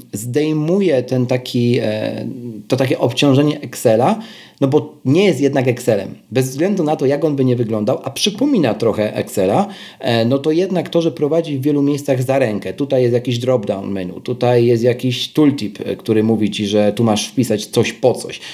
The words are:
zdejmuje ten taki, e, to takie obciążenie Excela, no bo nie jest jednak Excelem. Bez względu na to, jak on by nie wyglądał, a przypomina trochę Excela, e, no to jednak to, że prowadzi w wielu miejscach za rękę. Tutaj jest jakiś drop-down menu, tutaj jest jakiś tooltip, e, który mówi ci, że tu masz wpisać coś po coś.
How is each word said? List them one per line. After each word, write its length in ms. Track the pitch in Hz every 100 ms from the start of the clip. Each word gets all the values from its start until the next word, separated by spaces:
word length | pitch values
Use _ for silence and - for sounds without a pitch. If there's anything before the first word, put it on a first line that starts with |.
| -
zdejmuje 880 | 104 117 123 156 156 151 190 190 135
ten 240 | 123 131 123
taki, 520 | 127 - 127 120 120
e, 440 | 110 107 110 113 117 123 120 107 -
to 80 | -
takie 220 | 131 151
obciążenie 600 | 131 120 143 131 147 147
Excela, 580 | 127 - 127 110 135 220 - - - -
no 80 | 139
bo 260 | 147 - -
nie 200 | 127 151
jest 160 | 202 135
jednak 280 | 139 139 117
Excelem. 460 | 110 - 104 98 - -
Bez 180 | 113 131
względu 340 | 139 180 196
na 120 | 151 151
to, 100 | 135
jak 180 | 139
on 120 | 160 139
by 80 |
nie 120 | 131 120
wyglądał, 420 | 110 110 104 143
a 60 | -
przypomina 640 | - - - 294 262 135
trochę 420 | 104 113 101 107 -
Excela, 500 | 101 - 92 123 208 - - -
e, 240 | - 117
no 140 | 117 139
to 120 | 151
jednak 380 | 160 185 180 147
to, 140 | 170
że 100 | 165
prowadzi 460 | 160 147 160 160 139
w 40 |
wielu 200 | 131 143
miejscach 400 | 143 143 139 127
za 160 | 123 135
rękę. 340 | 123 104 95
Tutaj 300 | 92 139 135
jest 120 | 123
jakiś 240 | 120 120 120
drop-down 520 | 123 127 104 98 101
menu, 300 | 98 90 87
tutaj 460 | - 120 123 123 117
jest 160 | 120
jakiś 500 | 120 117 127 123 -
tooltip, 460 | - 151 127 104 -
e, 120 | 104 98
który 260 | - 110
mówi 280 | 110 110 107
ci, 160 | 98 104
że 260 | 104 104
tu 120 | 101
masz 240 | 117 107 -
wpisać 380 | - 120 107 -
coś 260 | - 104
po 220 | - 127
coś. 260 | 107 - - -